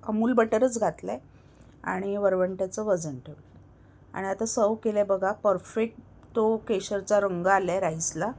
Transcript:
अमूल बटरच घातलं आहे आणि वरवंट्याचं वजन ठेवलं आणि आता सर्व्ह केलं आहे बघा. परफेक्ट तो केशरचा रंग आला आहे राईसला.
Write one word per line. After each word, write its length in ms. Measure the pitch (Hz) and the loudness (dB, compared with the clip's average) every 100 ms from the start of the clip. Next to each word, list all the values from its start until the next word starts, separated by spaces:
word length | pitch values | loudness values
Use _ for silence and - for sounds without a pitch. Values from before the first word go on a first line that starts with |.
अमूल 300 | - 214 226 | -4 0 2
बटरच 460 | 240 226 220 254 226 | 4 4 4 2 2
घातलं 320 | 190 160 185 | 0 -2 -6
आहे 80 | 240 - - - - - - | -8 -10 -20 -20 -20 -20 -12
आणि 340 | - 185 196 202 | -6 -4 -4 0
वरवंट्याचं 640 | 202 185 185 185 190 214 | 2 4 0 -2 -6 -4
वजन 360 | 214 180 160 131 | 0 0 0 -8
ठेवलं 380 | 147 147 - - - - - - - - | -12 -18 -20 -20 -20 -20 -20 -20 -14 -8
आणि 100 | 190 | -4
आता 180 | 196 220 | -2 -2
सर्व्ह 300 | - 208 220 | 2 2 2
केलं 240 | 226 208 | -2 0
आहे 60 | 202 | 0
बघा. 260 | 196 190 | 0 0
परफेक्ट 680 | 214 208 180 - 226 226 - - - - 233 | 0 0 0 -2 -4 -4 -6 -20 -20 -6 0
तो 220 | 220 220 | 2 0
केशरचा 640 | 220 196 190 202 190 208 | 0 -4 -2 -6 2 2
रंग 280 | 202 175 180 | 2 0 2
आला 240 | 196 175 | 4 2
आहे 100 | 185 | 0
राईसला. 500 | 180 160 - 160 202 | -2 -2 -4 -4 -4